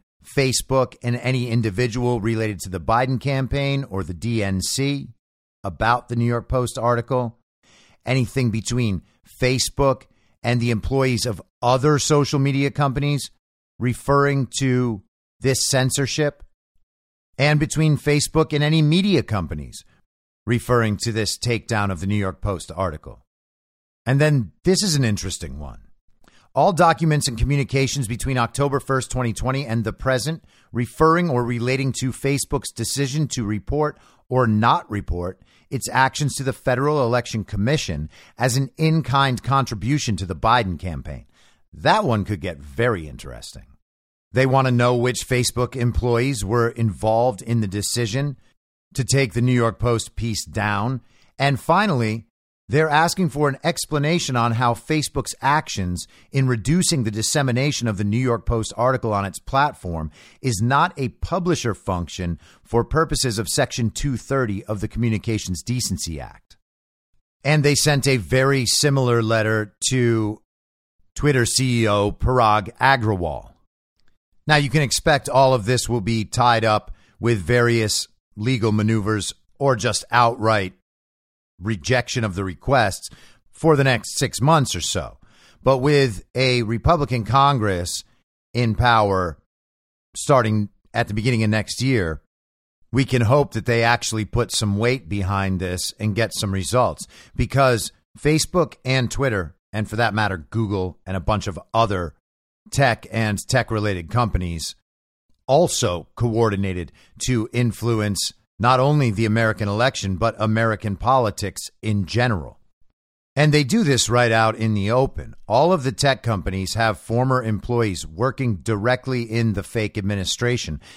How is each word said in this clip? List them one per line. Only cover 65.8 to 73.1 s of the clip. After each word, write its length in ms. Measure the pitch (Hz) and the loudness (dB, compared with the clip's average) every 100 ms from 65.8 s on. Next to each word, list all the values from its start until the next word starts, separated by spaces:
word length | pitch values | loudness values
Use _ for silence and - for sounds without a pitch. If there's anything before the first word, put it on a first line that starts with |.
| - 90 - 76 | -4 -6 -6 -10
Act. 340 | 58 - _ - _ _ _ _ _ _ _ _ | -12 -18 _ -20 _ _ _ _ _ _ _ _
And 180 | 135 151 | 2 4
they 140 | 143 143 | 4 4
sent 320 | 151 143 139 | 2 2 2
a 80 | 135 | 0
very 500 | 80 131 135 135 117 | 2 2 4 2 2
similar 560 | - 147 139 127 117 | 2 2 2 2 2
letter 540 | 110 113 107 110 107 _ - | 2 0 2 0 -2 _ -2
to 520 | 131 120 113 107 107 _ _ _ _ _ _ _ | 0 2 2 -2 -6 _ _ _ _ _ _ _
Twitter 320 | - 147 135 113 | -2 2 2 2
C 380 | - 131 120 | 0 0 2
E 40 | 110 | 2
O 240 | 104 104 | 2 0
Parag 600 | - 120 127 110 107 101 - | 0 0 4 4 2 0 0
Agrawal. 760 | 131 135 110 | 2 2 2